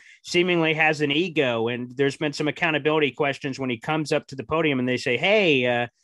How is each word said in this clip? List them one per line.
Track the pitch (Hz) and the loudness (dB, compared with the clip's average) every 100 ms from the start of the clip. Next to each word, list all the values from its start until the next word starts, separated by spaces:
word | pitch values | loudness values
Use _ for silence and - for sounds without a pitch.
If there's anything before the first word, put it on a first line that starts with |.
| - - | -12 -20
seemingly | - 175 180 175 160 | -2 0 2 2 2
has | 156 156 147 | 2 2 2
an | 147 | 0
ego, | 143 185 151 131 117 113 | 0 0 0 0 0 -2
and | 120 123 123 | -4 -6 -2
there's | 139 135 | -2 0
been | 151 | -4
some | 135 147 | -2 -4
accountability | - 170 151 143 156 147 | -2 -2 0 0 2 0
questions | - 143 135 143 131 | 0 -2 -2 -6 -6
when | 131 | -4
he | 120 | -4
comes | - 160 147 | -4 -2 0
up | 147 - | -2 -4
to | 135 | -10
the | |
podium | 113 160 160 135 | -4 0 0 0
and | 127 | 0
they | 123 | -2
say, | 131 120 | -2 0
"Hey, | 180 214 185 139 123 | 2 4 4 2 2
uh, | 120 120 _ | 0 -2 _